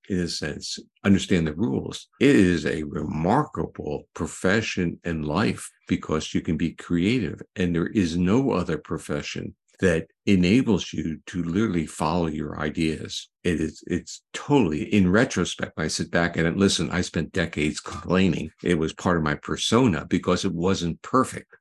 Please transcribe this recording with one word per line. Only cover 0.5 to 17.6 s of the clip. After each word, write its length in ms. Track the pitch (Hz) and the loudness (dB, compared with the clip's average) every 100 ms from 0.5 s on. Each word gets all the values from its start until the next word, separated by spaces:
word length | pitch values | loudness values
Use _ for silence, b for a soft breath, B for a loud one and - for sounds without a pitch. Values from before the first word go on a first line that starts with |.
| - - - - _ | -8 -10 -12 -14 _
understand 440 | 101 98 - 92 80 | 4 4 4 2 2
the 80 | 76 | -2
rules, 520 | 123 135 87 - - - | -2 -2 -4 -10 -10 2
it 160 | 139 123 | 4 6
is 320 | 92 82 73 | 6 4 0
a 160 | 82 | -4
remarkable 1200 | 73 76 76 78 82 127 147 - - - 76 71 - | -6 -6 -6 -2 2 2 0 -4 -6 -6 -8 -8 -8
profession 880 | - 80 - 92 110 107 - 87 85 | -8 -8 -2 0 2 0 -2 -2 -4
and 220 | 87 80 76 | -6 -4 -2
life 420 | 80 117 - - _ - | 0 0 -2 -10 _ -4
because 480 | - - 78 - 95 | -4 -2 -4 -2 -4
you 60 | |
can 160 | - 80 | -2 -2
be 140 | 85 | -2
creative. 680 | - - 85 95 127 85 - - - | -4 -2 0 2 0 -2 -8 -10 -4
And 200 | 90 85 | -2 0
there 120 | - | 0
is 280 | 110 87 85 | 0 0 2
no 360 | 90 120 139 | 2 2 2
other 260 | 95 87 78 | 0 -2 -4
profession 800 | - 78 - 73 - - - - _ - | -6 -8 -6 -6 -6 -8 -10 -12 _ 0
that 280 | 92 82 - _ - | 2 2 -2 _ 2
enables 640 | 95 87 120 117 90 - | 4 6 4 4 0 0
you 260 | - 82 78 - | -6 -6 -6 -8
to 160 | 90 | -6
literally 440 | 82 90 110 87 80 | -2 0 0 0 -4
follow 420 | - 78 87 82 | -2 0 0 0
your 320 | 78 76 - | -2 -6 -4
ideas. 720 | 76 82 80 76 - - - _ 90 | -6 -2 -2 -2 -8 -12 -14 _ -2
It 160 | 80 | -2
is, 200 | 80 - - | -2 -6 -6
it's 340 | 90 - - _ | -6 -6 -18 _
totally, 600 | - - 143 90 76 - | -8 2 4 4 0 2
in 160 | 107 90 | 4 6
retrospect, 720 | 101 127 - 85 - - - | 6 4 2 -2 -2 -8 -4
I 80 | 78 | -4
sit 240 | - 85 | -4 -2
back 240 | 87 85 - | 0 0 2
and 240 | 82 87 | 0 4
listen, 320 | 98 - 82 | 2 2 -2
I 80 | 87 | -2
spent 320 | 90 87 78 | -2 -2 -4
decades 480 | - 82 - | -4 -4 -2